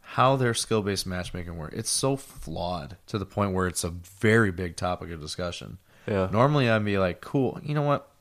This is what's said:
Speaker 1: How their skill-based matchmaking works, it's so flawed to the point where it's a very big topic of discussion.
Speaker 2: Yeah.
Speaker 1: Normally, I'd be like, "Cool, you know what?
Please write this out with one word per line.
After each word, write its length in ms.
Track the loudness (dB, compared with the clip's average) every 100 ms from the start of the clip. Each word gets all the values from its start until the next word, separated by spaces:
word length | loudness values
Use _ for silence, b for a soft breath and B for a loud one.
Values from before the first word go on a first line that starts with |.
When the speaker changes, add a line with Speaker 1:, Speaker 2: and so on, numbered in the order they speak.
Speaker 1:
How 340 | -6 2 4 4
their 180 | 2
skill-based 540 | 0 0 0 2 -2 -4
matchmaking 500 | -6 -6 -8 -8 -8
works, 180 | -8 -6
it's 140 | -2
so 260 | 0 0 0
flawed 800 | -6 -14 -8 -4 -4 -4 -8 -14 -6
to 100 | -4
the 80 | -4
point 280 | 0 0
where 120 | 2 0
it's 160 | 0
a 60 | -4
very 640 | -6 -14 2 6 6 6
big 240 | 0 -6 -4
topic 340 | -4 -2 -6
of 100 | -10
discussion. 600 | -10 -6 -6 -6 -12 -16 b b -2
Speaker 2:
Yeah. 240 | 0 2
Speaker 1:
Normally, 380 | 4 4 4 4
I'd 160 | 2 2
be 140 | 2
like, 220 | 0 -2
"Cool, 380 | -2 0 0 -2
you 100 | -4
know 80 | -2
what? 260 | 0 0 -4 _